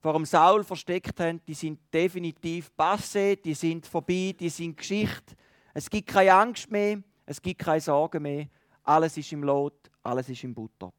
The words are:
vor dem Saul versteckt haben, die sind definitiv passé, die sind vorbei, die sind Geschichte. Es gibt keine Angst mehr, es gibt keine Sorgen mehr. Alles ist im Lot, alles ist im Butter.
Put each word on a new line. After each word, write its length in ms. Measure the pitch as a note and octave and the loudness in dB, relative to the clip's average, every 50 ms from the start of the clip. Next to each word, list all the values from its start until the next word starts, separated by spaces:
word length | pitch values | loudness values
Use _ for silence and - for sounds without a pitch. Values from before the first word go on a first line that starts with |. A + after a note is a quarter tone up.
vor 120 | _ D#3 | _ 0
dem 140 | D3+ D#3+ D#3 | 0 0 -2
Saul 380 | C#3 - E3+ D#3+ F3+ A3 G#3+ G3+ | 2 4 6 8 8 6 4 2
versteckt 540 | - F#3+ D#3 - - F3+ F#3 - - - - | -2 -10 -10 -6 -6 -6 -6 -6 -8 -6 -4
haben, 200 | F3 E3 E3+ E3 _ | -2 -2 -4 -4 _
die 80 | - D#3 | -14 -12
sind 240 | - - D#3 D#3 D3+ _ _ | -8 -8 -8 -8 -8 _ _
definitiv 760 | - D#3+ F3 F#3 F3 F3+ F3 E3 D3+ _ - E3 E3 F3 D#3 - _ | 0 2 2 2 0 -4 -8 -8 -8 _ -8 -6 -6 -6 -8 -12 _
passé, 640 | - D#3+ E3+ G3 G#3 - - - G#3 G3 G3+ G3+ F#3+ | 0 0 2 2 0 -4 -4 -2 0 2 2 2 0
die 140 | _ E3 D3+ | _ -6 -6
sind 320 | - - E3 E3 E3 - | -2 -2 -2 -2 -2 -8
vorbei, 480 | - - E3+ D3 - F3+ F#3 F#3 F#3+ F#3 _ | -6 -6 -6 -2 0 -2 0 0 -4 -4 _
die 120 | F3 E3+ | -6 -6
sind 260 | D3+ - E3+ E3 D#3 | -6 -6 -8 -10 -10
Geschichte. 580 | - - - F#3+ G#3 G#3+ F#3+ - - _ _ - _ _ _ _ _ _ _ | -10 -6 -4 -2 -2 -2 -2 -4 -10 _ _ -20 _ _ _ _ _ _ _
Es 160 | _ D3 - - | _ -10 -10 -4
gibt 200 | - G#3+ - - | -6 -6 -6 0
keine 260 | - G3+ F#3+ F#3+ F#3 | 4 6 8 8 8
Angst 360 | F#3+ G#3+ A#3+ A#3 - - _ | 8 6 4 0 -10 -10 _
mehr, 320 | G#3+ G#3 G#3 G#3 G#3+ G3+ G3 _ _ _ _ | -2 -2 0 0 -2 -4 -10 _ _ _ _
es 160 | - C#3+ - | -14 -14 -8
gibt 200 | _ F#3 F3+ _ | _ -8 -8 _
keine 200 | - E3+ D#3 D#3+ | -2 0 0 0
Sorgen 420 | D3+ - D3 C#3+ D#3 D#3+ - D#3+ | 0 2 2 2 2 0 -4 -6
mehr. 260 | D3 C#3+ C#3+ D3 D3 C#3+ _ _ _ _ _ _ | -6 -6 -6 -6 -8 -12 _ _ _ _ _ _
Alles 340 | _ - D3 D#3+ D#3+ D#3+ - | _ 4 4 4 4 2 -2
ist 160 | D#3 C#3+ - | -8 -10 -10
im 120 | D#3+ D3 C#3+ | -10 -6 0
Lot, 460 | C#3+ C#3 C#3 C#3+ C#3+ _ _ _ _ _ _ | 0 0 0 0 -4 _ _ _ _ _ _
alles 260 | _ A#2 B2 B2+ B2 B2+ | _ -4 -4 -4 -4 -8
ist 160 | B2+ A#2 - | -12 -12 -12
im 80 | B2+ | -12
Butter. 400 | A#2 A#2 A2 A2 _ _ F#2 F2+ _ | -12 -12 -14 -14 _ _ -16 -16 _